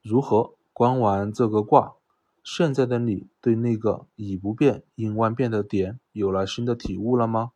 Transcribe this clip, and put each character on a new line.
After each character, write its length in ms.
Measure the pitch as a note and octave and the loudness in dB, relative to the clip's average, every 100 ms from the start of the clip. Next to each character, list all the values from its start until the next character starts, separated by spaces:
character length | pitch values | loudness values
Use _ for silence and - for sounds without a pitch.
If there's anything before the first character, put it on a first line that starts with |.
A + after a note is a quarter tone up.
如 200 | A2 A#2 | 0 0
何？ 340 | C#3+ G#2+ A#2+ _ _ | 4 2 2 _ _
观 260 | - A#2+ C3 | 0 2 4
完 320 | A2 G2 G2+ | 2 0 -2
这 160 | A2 A#2 | 0 0
个 160 | G#2+ | 0
卦， 300 | G#2+ C#3 - _ _ _ _ _ | 4 4 4 _ _ _ _ _
现 300 | - - E3 | -12 -2 0
在 120 | C3+ | 2
的 140 | B2 A#2+ | 0 0
你 280 | A#2 F#2+ F#2+ _ | 0 -2 -6 _
对 160 | A#2+ | 0
那 220 | A2+ A#2+ A2 | 2 0 0
个 300 | A2 - - | -2 -4 -8
“以 200 | - G2+ | -14 -8
不 180 | F#2 G2 | -6 -6
变 300 | A2+ C#3+ G#2+ _ | 2 2 2 _
应 200 | - A2 | -8 -4
万 180 | G#2+ A2+ | 0 0
变” 160 | A#2 B2 | 0 -2
的 140 | A2 | -2
点 380 | G2+ G2+ F#2 B2+ _ | -2 -2 -2 -6 _
有 180 | G#2+ G2 | -4 -2
了 160 | F#2+ | 0
新 200 | F#2+ - | -2 -4
的 100 | A#2+ | -4
体 220 | A#2+ - F#2+ | -4 -6 -6
悟 180 | A2 | 0
了 100 | B2 | 0
吗？ 280 | A2+ A2+ A#2+ | 2 -2 -4